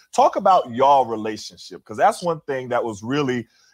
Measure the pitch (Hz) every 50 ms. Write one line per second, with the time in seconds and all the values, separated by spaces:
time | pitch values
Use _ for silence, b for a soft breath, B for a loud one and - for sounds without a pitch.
0 | b b - - 262 359 - 320 196 196 185 165 - 123 117 120 135 139 143 135
1 | 123 113 113 110 107 110 107 101 - - 92 85 - - 92 85 _ - 113 110
2 | 156 202 226 - 180 175 165 156 - - 139 131 127 123 123 120 110 117 110 98
3 | 110 117 135 147 147 131 127 123 113 b b b b b